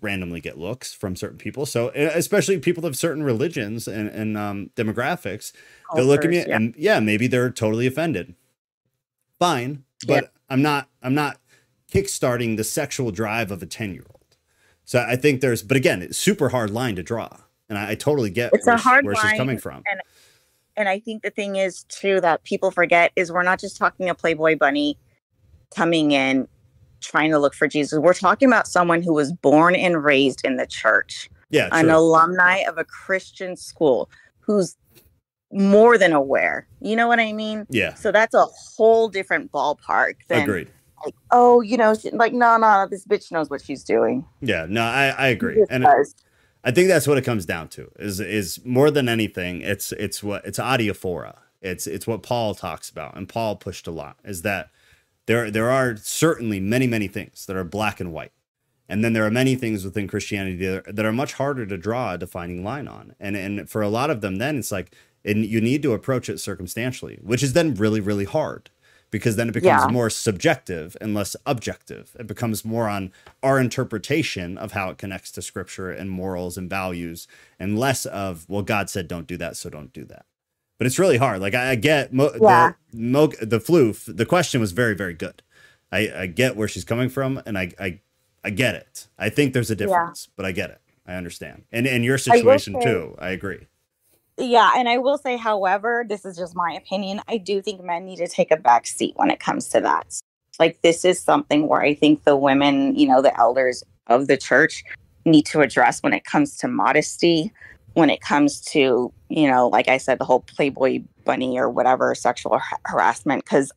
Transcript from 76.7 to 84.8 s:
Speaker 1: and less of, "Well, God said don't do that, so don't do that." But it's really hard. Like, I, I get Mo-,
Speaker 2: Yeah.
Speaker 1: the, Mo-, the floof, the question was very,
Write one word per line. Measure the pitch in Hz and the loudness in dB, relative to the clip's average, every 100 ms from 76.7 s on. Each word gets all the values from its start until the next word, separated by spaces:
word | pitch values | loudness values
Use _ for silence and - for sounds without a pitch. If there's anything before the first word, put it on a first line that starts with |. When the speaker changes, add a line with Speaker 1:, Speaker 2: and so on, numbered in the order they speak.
| 98 92 87 85 85 - - _ - | -6 -6 -8 -10 -12 -18 -20 _ -10
Speaker 1:
and | 92 104 | -6 -2
less | 135 123 - | 0 -2 -4
of, | 98 98 85 - | -8 -8 -10 -8
"Well, | 101 | -6
God | 95 107 95 | -2 -2 -2
said | 101 82 | -8 -8
don't | 87 78 | -10 -10
do | 87 | -10
that, | 82 - | -10 -10
so | 87 | -14
don't | 76 71 | -16 -18
do | 80 62 | -18 -20
that." | 50 _ _ _ _ _ - | -20 _ _ _ _ _ -4
But | 123 | -2
it's | 127 | 2
really | 185 123 | 4 4
hard. | 131 95 | 2 0
Like, | 98 | -4
I, | 123 127 | -2 -2
I | 123 | 0
get | 143 151 131 | 2 2 0
Mo-, | 127 147 - | 2 2 4
Speaker 2:
Yeah. | 214 175 170 - _ | 6 8 6 0 _
Speaker 1:
the, | 113 | -8
Mo-, | 117 135 151 - | 0 4 4 2
the | 110 110 | -2 -2
floof, | - 170 117 98 - 95 | 4 4 4 2 -10 -4
the | 110 | 0
question | 180 156 131 | 2 2 0
was | 107 | -2
very, | 87 | 0